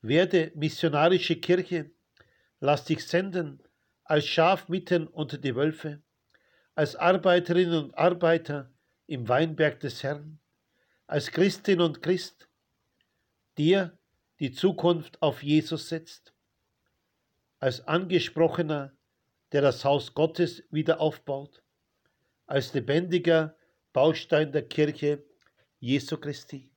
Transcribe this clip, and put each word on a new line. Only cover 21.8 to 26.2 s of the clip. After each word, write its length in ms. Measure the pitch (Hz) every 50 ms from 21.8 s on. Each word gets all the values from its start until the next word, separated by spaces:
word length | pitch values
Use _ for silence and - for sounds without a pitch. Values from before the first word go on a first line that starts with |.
| _ _ _ _ _ _ _ _ _ _ _ _ _
als 280 | _ 139 139 131 - -
lebendiger 840 | 139 113 - 139 160 180 180 165 180 175 170 165 160 156 156 - _ _ _ _ _ _ _ _
Baustein 600 | - 135 156 160 156 - _ - 151 156 151 139
der 160 | 151 - -
Kirche 560 | - - 151 147 147 151 - 147 147 143 - _ _ _ _ _ _ _ _ _ _ _
Jesu 400 | - 120 131 139 127 - -
Christi. 520 | -